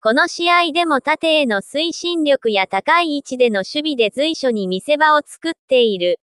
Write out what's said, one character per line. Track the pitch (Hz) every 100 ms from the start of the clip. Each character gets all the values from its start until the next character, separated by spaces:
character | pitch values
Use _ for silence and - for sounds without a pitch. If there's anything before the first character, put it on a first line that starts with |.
こ | 220
の | 254 339
試 | - 339
合 | 349 339
で | 302 339
も | 285
縦 | 285 302 320
へ | 311 277
の | 202
推 | - 285 339
進 | - 339 339
力 | 294 294 233
や | 202 190
高 | 196 233 330
い | 339 285
位 |
置 | - 254
で | 247
の | 202
守 | 190 294 311 269
備 |
で | 214
随 | 247 302 320
所 | 262
に | 220 185
見 | 185
せ | - 294
場 | 311 302
を | -
作 | - 320
っ | 330 _
て | 254
い | 233 190
る。 | 175 170